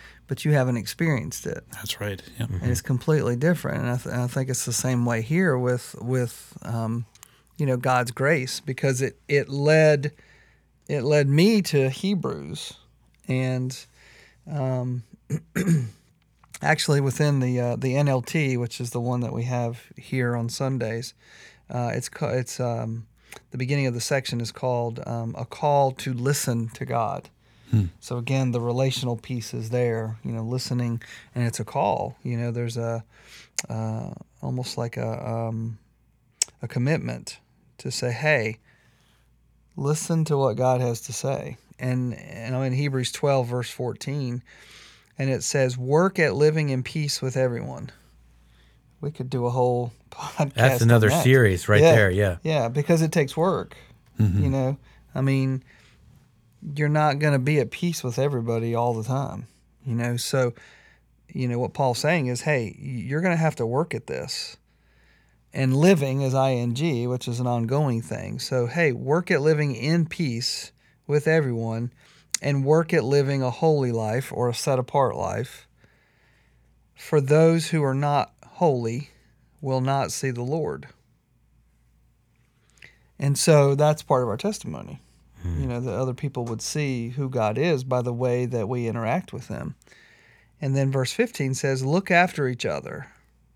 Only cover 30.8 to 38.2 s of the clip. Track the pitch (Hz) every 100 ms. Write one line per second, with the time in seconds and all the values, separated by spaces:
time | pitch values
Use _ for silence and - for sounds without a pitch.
30.8 | 120 117 - - - - 120 - 110 139
31.8 | 101 - - - 127 117 120 117 117 117
32.8 | 117 117 - - - - - - - 113
33.8 | 110 110 - - - _ 135 127 123 -
34.8 | 117 123 113 110 117 113 113 113 113 110
35.8 | _ _ _ _ _ _ - _ 120 127
36.8 | 127 160 120 120 - - _ _ _ -
37.8 | 131 - 123 117